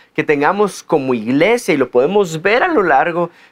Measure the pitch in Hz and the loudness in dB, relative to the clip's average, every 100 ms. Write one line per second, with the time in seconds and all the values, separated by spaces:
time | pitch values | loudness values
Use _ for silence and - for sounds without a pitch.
0 | _ - 147 143 147 202 202 - - 160 | _ -6 -2 0 2 2 -2 -4 -4 -2
1 | 131 120 110 139 190 240 - 147 123 123 | 0 -4 0 0 2 0 0 -2 0 0
2 | 147 208 185 160 196 240 370 302 175 135 | 2 0 0 -2 0 0 0 0 2 2
3 | 160 165 170 - - | 2 -2 -6 -8 -20